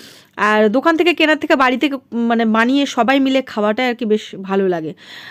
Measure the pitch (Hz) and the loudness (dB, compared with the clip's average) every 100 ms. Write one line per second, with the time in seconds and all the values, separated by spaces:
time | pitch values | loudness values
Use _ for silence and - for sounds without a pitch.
0 | - - _ - 208 214 214 247 320 330 | -20 -20 _ -4 0 2 2 2 0 2
1 | 339 330 311 302 320 294 254 254 302 269 | 2 2 0 0 0 2 2 0 -2 -4
2 | - 233 233 233 226 220 233 277 277 - | -8 -4 0 0 2 2 2 0 0 0
3 | 226 277 269 262 262 - 208 214 254 240 | 2 2 2 0 -2 -2 -2 0 -2 -2
4 | 220 214 - 180 190 196 190 170 156 - | -2 -2 -4 -14 -4 -2 0 -2 -6 -12
5 | - - - | -18 -20 -20